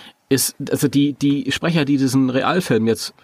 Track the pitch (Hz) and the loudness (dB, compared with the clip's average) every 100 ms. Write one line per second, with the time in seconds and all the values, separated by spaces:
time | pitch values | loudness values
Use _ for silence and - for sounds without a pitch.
0 | - - - 131 - - 147 - 147 139 | -20 -12 -2 0 -2 -6 -6 -2 0 2
1 | 143 139 143 143 131 - 165 165 139 143 | 0 0 0 0 -2 -4 -2 0 2 2
2 | 131 135 131 127 - 165 - 117 113 110 | 2 2 2 0 0 -2 0 0 2 -2
3 | - - | -4 -16